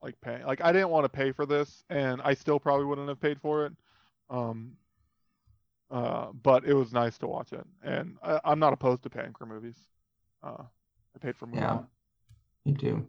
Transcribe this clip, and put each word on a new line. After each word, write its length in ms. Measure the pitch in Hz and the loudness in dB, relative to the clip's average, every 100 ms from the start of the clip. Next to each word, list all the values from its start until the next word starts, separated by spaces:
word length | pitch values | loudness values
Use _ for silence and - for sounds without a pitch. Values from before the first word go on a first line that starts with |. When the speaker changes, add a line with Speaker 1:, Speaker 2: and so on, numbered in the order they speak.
Speaker 1:
like, 140 | 135 - | -16 -12
paying. 240 | 120 120 127 | -10 -6 -4
Like, 160 | - | 2
I 80 | 170 | 4
didn't 180 | 185 185 | 4 4
wanna 200 | 160 135 | 2 2
pay 220 | 139 135 | 0 -2
for 140 | 131 143 | -2 0
this, 380 | 147 147 - - | 0 -2 -8 -6
and 320 | 143 131 127 | -2 -2 0
I 100 | 139 | 0
still 260 | 135 - 147 | 0 2 2
probably 260 | 147 139 143 | 2 2 0
wouldn't 240 | 143 143 | -4 -6
have 100 | 135 | -2
paid 220 | 147 143 | -2 -2
for 240 | 151 151 147 | -2 -2 -2
it. 80 | 160 _ _ _ _ - | -8 _ _ _ _ -8
Um, 440 | 127 117 113 120 - _ _ _ _ _ _ _ _ _ _ - | -6 -4 -6 -12 -18 _ _ _ _ _ _ _ _ _ _ -10
uh, 360 | 127 120 120 123 | -6 -4 -4 -6
but 340 | 127 139 127 143 | 2 6 6 6
it 80 | |
was 180 | 139 117 | 2 2
nice 240 | 120 117 - | 0 0 -2
to 80 | - | -6
watch 240 | - 120 | -6 -8
it, 120 | - - _ | -14 -16 _
and 340 | 143 135 - - | -6 -6 -6 -8
I, 160 | - 156 151 | -2 0 2
I'm 140 | 151 | 4
not 140 | 151 | 4
opposed 300 | 127 131 123 | 4 2 0
to 60 | 127 | -4
paying 240 | 117 127 113 | -10 -12 -12
for 80 | 113 | -14
movies. 300 | 110 117 113 _ _ _ _ _ _ | -12 -14 -16 _ _ _ _ _ _
Uh, 200 | 139 - 120 _ _ _ _ 127 | -14 -14 -16 _ _ _ _ -10
I 40 | |
paid 160 | 123 - | -10 -8
for 100 | 117 | -8
Mulan. 80 | 117 | -2
Speaker 2:
Yeah, 180 | 107 - - _ _ _ _ - _ _ 143 | -2 -2 -6 _ _ _ _ -20 _ _ 0
me 80 | |
too. 320 | 139 120 110 | 2 0 -2